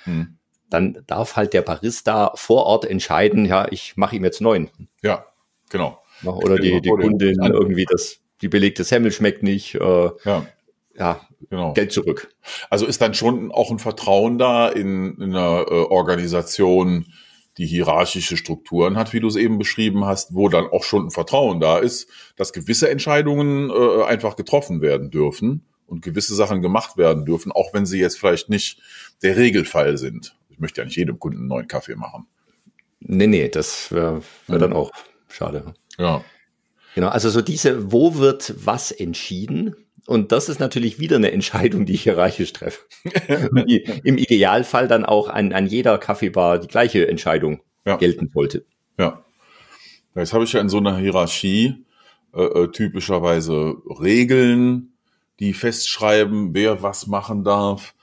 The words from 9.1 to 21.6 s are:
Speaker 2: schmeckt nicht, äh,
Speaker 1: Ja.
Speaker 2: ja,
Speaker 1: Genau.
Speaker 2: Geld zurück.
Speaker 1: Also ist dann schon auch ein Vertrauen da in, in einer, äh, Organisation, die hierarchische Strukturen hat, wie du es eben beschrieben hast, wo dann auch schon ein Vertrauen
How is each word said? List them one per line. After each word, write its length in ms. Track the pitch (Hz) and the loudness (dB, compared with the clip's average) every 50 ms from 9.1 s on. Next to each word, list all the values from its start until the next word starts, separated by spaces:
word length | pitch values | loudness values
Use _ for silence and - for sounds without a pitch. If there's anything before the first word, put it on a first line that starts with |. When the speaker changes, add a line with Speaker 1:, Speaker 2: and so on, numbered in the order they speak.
| 98 | 0
Speaker 2:
schmeckt 300 | - 107 104 101 - - | 2 0 0 0 0 -2
nicht, 320 | 98 98 98 - - - | 0 0 -2 -4 -6 -6
äh, 340 | - 90 92 92 90 90 85 - - - | -2 2 2 4 4 4 2 0 -4 -4
Speaker 1:
Ja. 220 | 101 101 85 73 - _ _ _ _ _ _ _ _ _ - | -2 -2 -2 -2 -6 _ _ _ _ _ _ _ _ _ -4
Speaker 2:
ja, 220 | 95 87 82 82 - _ _ _ - _ | -4 -4 -4 -4 -8 _ _ _ -18 _
Speaker 1:
Genau. 240 | - 92 87 80 76 | -8 -6 -6 -2 0
Speaker 2:
Geld 180 | 107 104 101 - | -2 -2 0 -2
zurück. 380 | 104 87 - - - - - _ _ _ - - - - - | -4 -2 -2 -4 -4 -6 -16 _ _ _ -16 -16 -14 -6 -4
Speaker 1:
Also 160 | - 101 107 | -2 -2 0
ist 140 | - 135 - 123 | -2 0 0 0
dann 120 | 110 104 | 0 0
schon 380 | - 113 117 123 117 98 107 - | 0 0 0 0 0 -6 -4 -2
auch 180 | - - - | -2 0 0
ein 80 | 117 107 | -2 -6
Vertrauen 600 | - 117 107 - - 101 98 98 107 117 120 120 | -6 -8 -8 -6 0 2 2 2 2 2 2 2
da 300 | 127 127 120 120 117 113 | 2 2 4 4 2 2
in, 460 | - 101 101 98 95 92 95 95 - - | 2 -2 -2 -2 -2 -4 -4 -6 -6 -8
in 160 | 98 98 92 | -6 -4 -2
einer, 300 | 92 90 87 85 90 - - | 0 0 2 2 0 0 0
äh, 60 | - | 0
Organisation, 1300 | 85 82 - 95 92 90 82 90 87 87 87 85 87 82 - - - 98 92 90 92 92 92 90 85 82 - _ - - _ _ _ _ _ _ - | 0 2 2 2 0 2 2 0 -2 -2 -2 -2 -2 -4 -4 0 2 4 4 4 4 4 2 0 -2 -4 -8 _ -20 -20 _ _ _ _ _ _ -8
die 80 | 87 | -6
hierarchische 720 | 78 82 85 87 76 76 82 90 - - 95 85 - 87 | -4 -2 -2 0 2 2 2 2 0 -2 -6 -6 -4 -6
Strukturen 600 | 82 - - 82 80 _ - - 85 85 90 98 | -6 -6 -6 -10 -10 _ -6 0 2 2 2 2
hat, 160 | 110 113 110 113 | -2 -2 -2 -2
wie 80 | 113 | -2
du 80 | 110 110 | -2 -2
es 80 | 107 | 0
eben 220 | 104 113 113 113 104 | 0 0 0 0 0
beschrieben 460 | 104 - - - 110 107 98 101 101 | -2 -4 -2 -2 -2 0 0 0 0
hast, 280 | 98 98 98 - - 87 | -2 -2 -4 -6 -6 -2
wo 140 | 92 101 101 | 0 2 4
dann 180 | 87 85 85 | 4 2 2
auch 160 | - - 92 - | 2 -2 -2 -2
schon 240 | - - 104 82 | 0 -2 -2 -2
ein 40 | 85 | -2
Vertrauen 500 | - 87 85 - - 135 143 113 92 85 | -4 -6 -6 0 2 2 2 2 2 2